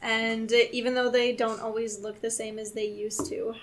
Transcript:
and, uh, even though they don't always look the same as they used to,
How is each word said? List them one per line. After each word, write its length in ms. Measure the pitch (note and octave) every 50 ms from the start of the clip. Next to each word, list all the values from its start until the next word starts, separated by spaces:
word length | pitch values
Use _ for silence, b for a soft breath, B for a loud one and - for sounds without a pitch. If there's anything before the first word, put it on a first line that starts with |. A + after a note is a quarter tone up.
and, 500 | - A#3 A3+ A3+ A3+ A3+ A3+ A3 A3+ A3
uh, 60 | A#3 A#3+ A#3 -
even 220 | A#3 B3 A#3 B3 B3+
though 160 | B3+ B3 B3
they 220 | A#3 B3 A#3+ B3
don't 280 | A#3 A3+ A#3 A3+ A3 G#3+
always 400 | - A3 G#3+ A3+ A#3 A3 G#3 G3+
look 220 | G3+ G#3+ G#3 -
the 80 | - A3+
same 280 | A3 - A3+ G#3+ G#3+ A3
as 140 | A3 G#3
they 140 | - A3 G#3+
used 400 | G#3 G#3 G#3 G#3 G#3+ G#3+ - - -
to, 260 | - - - A3 A3+ -